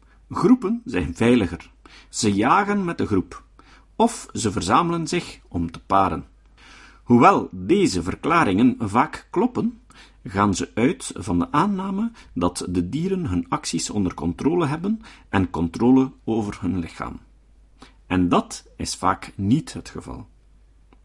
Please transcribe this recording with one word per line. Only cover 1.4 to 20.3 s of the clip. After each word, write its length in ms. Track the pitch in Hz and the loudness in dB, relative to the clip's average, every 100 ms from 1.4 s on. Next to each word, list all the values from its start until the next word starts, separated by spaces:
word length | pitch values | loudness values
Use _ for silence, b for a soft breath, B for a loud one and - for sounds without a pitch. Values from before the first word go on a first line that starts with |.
| 90 82 - _ B B B | 2 -4 -14 _ B B B
Ze 260 | - 107 | -4 0
jagen 500 | 98 117 185 202 202 | 2 4 2 2 0
met 140 | 175 170 | -2 -2
de 80 | 147 | 0
groep. 360 | 98 - - - - b b b - | 0 -2 -8 -20 -20 b b b 0
Of 320 | 233 - - | 0 0 -12
ze 200 | - 107 | -4 -4
verzamelen 540 | 95 85 127 170 170 160 | -2 2 2 2 -2 -2
zich 340 | 175 - - - | -4 -6 -12 -10
om 220 | 87 85 | -6 -6
te 100 | - | -8
paren. 440 | - 95 95 87 - _ _ b b b b b | 0 2 2 -2 -10 _ _ b b b b b
Hoewel 460 | - 120 170 170 101 | 2 6 8 6 0
deze 500 | 92 92 196 170 90 | -6 0 2 2 0
verklaringen 720 | 82 101 139 170 123 92 127 - | -4 -4 0 2 2 4 4 4
vaak 500 | 107 110 156 - - | 0 0 0 -2 -6
kloppen, 500 | 175 240 240 226 - - b b b | -2 0 0 -4 -4 -16 b b b
gaan 300 | - 95 101 | -6 0 0
ze 160 | 90 - | 0 -4
uit 380 | - 127 220 - - | 0 0 0 -8 -10
van 220 | 98 87 | -4 -2
de 140 | - | 0
aanname 580 | 147 196 196 196 196 233 B B | 0 0 -2 -4 -4 -4 B B
dat 340 | - 90 - - | -4 -2 -2 -4
de 200 | 90 87 | -4 -2
dieren 380 | 131 180 190 151 | -2 -2 -2 -2
hun 200 | 87 87 | -2 -2
acties 420 | 147 - - - | -6 -4 -6 -4
onder 240 | 104 90 | -2 -2
controle 520 | - 82 - 135 175 151 | -2 -6 -2 -2 0 0
hebben 360 | 156 190 220 B B B | -2 -4 -4 B B B
en 220 | 98 92 | -2 0
controle 640 | - 85 - 120 131 131 - | -2 -4 0 4 4 2 -4
over 340 | - 113 104 101 | -4 -4 -4 -6
hun 180 | 92 92 | -4 -4
lichaam. 420 | 82 - - - - _ _ _ _ b b b - | -6 -10 -12 -12 -18 _ _ _ _ b b b -4
En 180 | 90 90 | 0 2
dat 360 | 185 - - - - | 2 0 -8 -16 -12
is 180 | 82 | -10
vaak 380 | - - 190 - | -4 -2 -2 -6
niet 380 | - 98 147 131 | -6 0 0 0
het 160 | - - | -12 -14
geval. 400 | 92 - - - | -14 -12 -14 -16